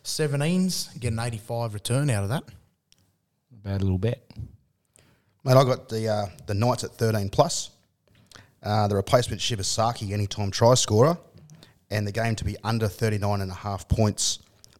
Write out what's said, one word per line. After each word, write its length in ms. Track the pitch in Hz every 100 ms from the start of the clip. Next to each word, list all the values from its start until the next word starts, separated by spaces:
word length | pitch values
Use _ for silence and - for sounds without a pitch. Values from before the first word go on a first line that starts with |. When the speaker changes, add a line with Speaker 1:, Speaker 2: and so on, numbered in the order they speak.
Speaker 1:
Seventeens, 960 | - - 151 139 151 185 185 175 - -
get 120 | 110
an 60 | 113
eighty-five 540 | 120 113 - 117 117
return 380 | 104 - 123 147
out 140 | 104
of 40 | 98
that. 140 | 147 - - _ _ _ _ _ _ _ _ _
Speaker 2:
Bad 320 | 117 98 98
little 160 | 98 92
bet. 220 | 110 123 - - - - _ _ _ _ _ _ _ _
Speaker 3:
Mate, 120 | 131 127
I 80 |
got 240 | 131 123 -
the, 200 | 110 110
uh, 180 | 104 101 - -
the 80 |
Knights 300 | 101 120 127
at 60 | -
thirteen 380 | - 113 110 98
plus. 400 | - 156 - - - _ _ _ _ _ - - _
Uh, 240 | - 107 104
the 80 | 101
replacement 440 | 98 127 120 113
Shibasaki 720 | - 110 92 - 113 120 104
anytime 380 | 104 101 - 98
try 240 | - 117
scorer, 420 | 127 - 107 143 175 - - - - - _ _
and 160 | 104 104
the 60 |
game 240 | 101 113 110
to 80 |
be 120 | 101 101
under 240 | 110 113 107
thirty-nine 520 | - 113 104 101 104
and 100 | 95
a 40 |
half 340 | 87 104 98 -
points. 520 | - 107 - - - - _ -